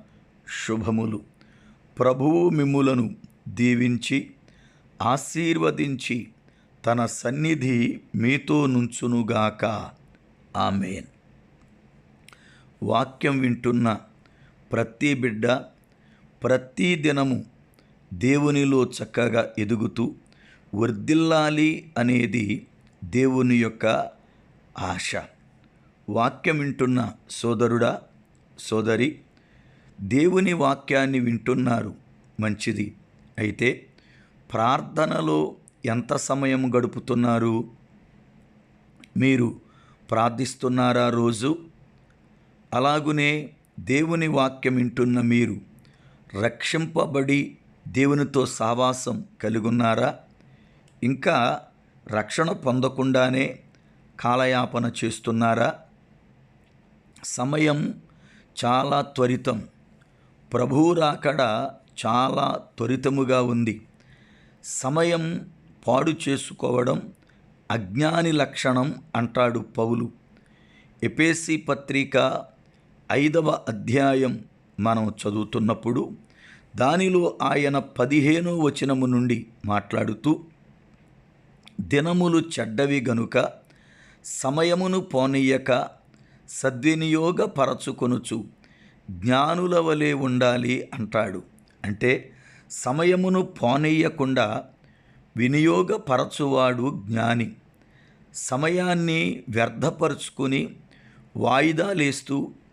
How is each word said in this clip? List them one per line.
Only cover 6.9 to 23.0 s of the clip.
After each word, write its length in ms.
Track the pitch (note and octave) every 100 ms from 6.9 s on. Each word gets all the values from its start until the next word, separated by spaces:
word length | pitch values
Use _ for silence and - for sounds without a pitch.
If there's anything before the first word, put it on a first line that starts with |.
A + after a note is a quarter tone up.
| A#2+ A#2
సన్నిధి 920 | - A#2+ C#3 D#3+ D3+ B2+ A#2+ A#2 - - G#2
మీతో 500 | A#2 C#3 - D3+ C#3+
నుంచునుగాక. 1300 | B2 A#2+ - B2 A#2+ A2 A2 G#2+ G#2+ A2 G2+ G2 - - - _ _ - G2
ఆమేన్. 480 | G2+ G2 F#2 F#2+ - _ _ - _ _ - _ _ _ _ _ - - - - - _
వాక్యం 560 | G#2+ A2 C3 - D3+ C3+
వింటున్న 600 | B2+ A#2+ B2 A#2+ A#2 G2+ - _ _ _ - _ -
ప్రతి 420 | A2 A#2 - D3
బిడ్డ 340 | C3+ B2 G#2+ A#2+ B2+ - _ _ _ _ _ - _
ప్రతి 520 | A#2+ B2+ - - F3+ F3
దినము 500 | D3+ C#3+ C3+ A#2 G#2+ _ _ _ _ _ _
దేవునిలో 680 | F2+ B2 C#3+ D3 C#3+ C#3 C3+
చక్కగా 680 | B2 - A2+ - A#2 A2+ A2+ -
ఎదుగుతూ 560 | G#2 A2+ G2+ - A#2 - _ - - - _ G2+
వర్ధిల్లాలి 1160 | A#2+ G#2 A2 D#3 D#3+ D#3+ D3+ D3+ D#3 - - -
అనేది 680 | A#2+ B2 A#2+ A#2+ G#2 B2 - _ _ _